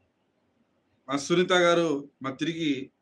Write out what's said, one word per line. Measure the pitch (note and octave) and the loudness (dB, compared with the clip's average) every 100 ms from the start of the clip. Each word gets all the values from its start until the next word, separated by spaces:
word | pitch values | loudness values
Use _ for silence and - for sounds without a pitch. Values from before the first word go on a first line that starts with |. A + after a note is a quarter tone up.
| _ _ _ _ _ _ _ _ _ _ - | _ _ _ _ _ _ _ _ _ _ -6
ఆ | C#3 | -6
సునీత | - F3 F#3 | 0 0 2
గారు | F3+ E3+ E3+ E3 C#3+ - - | 4 4 4 2 -2 -6 -10
మరి | C3 C3 | -10 -6
తిరిగి | D#3 E3 D#3 C3 C#3 _ | -6 -4 -4 -4 -8 _